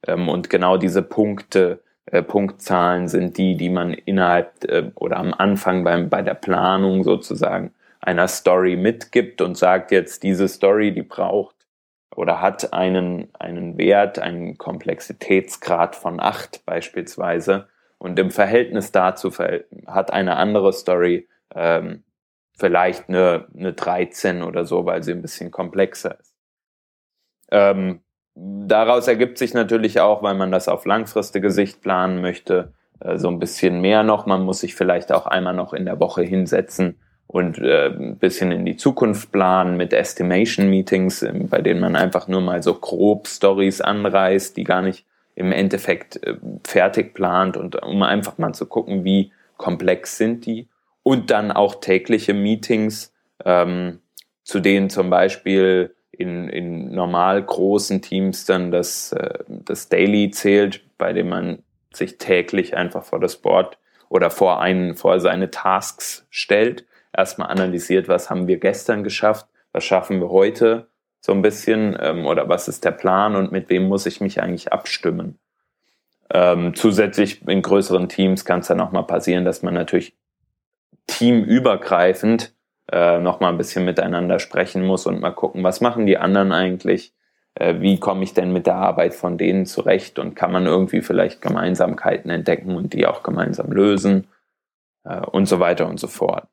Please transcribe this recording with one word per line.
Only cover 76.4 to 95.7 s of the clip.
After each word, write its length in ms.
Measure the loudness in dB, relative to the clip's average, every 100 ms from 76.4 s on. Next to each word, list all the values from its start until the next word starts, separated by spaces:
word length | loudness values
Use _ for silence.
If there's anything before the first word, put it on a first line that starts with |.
| 4 4 0 2
zusätzlich 720 | 2 4 2 2 0 -2 -2
in 140 | 0
größeren 480 | 4 2 4 0 0
Teams 360 | 0 2 2 0
kann's 220 | -2 0
dann 140 | 0
auch 100 | 0
mal 120 | -2
passieren, 420 | -2 -2 0 0 0
dass 160 | -2
man 120 | -4
natürlich 420 | -4 0 -2 -2 _ _ _ _ _ _ _ _ _ -12
teamübergreifend, 1500 | 0 4 4 4 4 4 0 0 4 4 2 0 0 -2 _ _ _ -4
äh, 280 | 2 4 4
noch 200 | 0 0
mal 100 | 0
ein 80 | 0
bisschen 280 | -4 -2 0
miteinander 540 | 0 -2 -2 0 -2
sprechen 440 | -2 -4 -2 -2 0
muss 200 | 0 0
und 140 | -2
mal 120 | -4
gucken, 320 | -2 -4 0
was 180 | -2 2
machen 240 | 0 2 2
die 120 | 4
anderen 340 | 4 2 4
eigentlich, 640 | 2 0 -2 -2 -2 -2 _ _ _ _ -2
äh, 200 | 0 2
wie 200 | 2 2
komme 240 | 0 -2
ich 100 | -2
denn 180 | -2 0
mit 140 | 0 0
der 100 | 2
Arbeit 380 | 2 2 0
von 240 | 0 -6 0
denen 280 | 0 0 -2
zurecht 520 | -2 0 0 0 -8
und 180 | -8 -4
kann 160 | -2
man 140 | 0 2
irgendwie 360 | 2 2 -2
vielleicht 400 | 0 2 0 0
Gemeinsamkeiten 880 | -4 -2 0 2 0 0 -2 -2 -2
entdecken 440 | -4 0 -2 -2 -6
und 180 | -4
die 120 | 0 0
auch 160 | 0
gemeinsam 500 | -4 -4 -2 -4 -2
lösen, 560 | 2 4 4 4 2 0 _ _ _ _ _ _ _
äh, 160 | -12 -10
und 260 | -4 0 2
so 120 | 2
weiter 280 | 2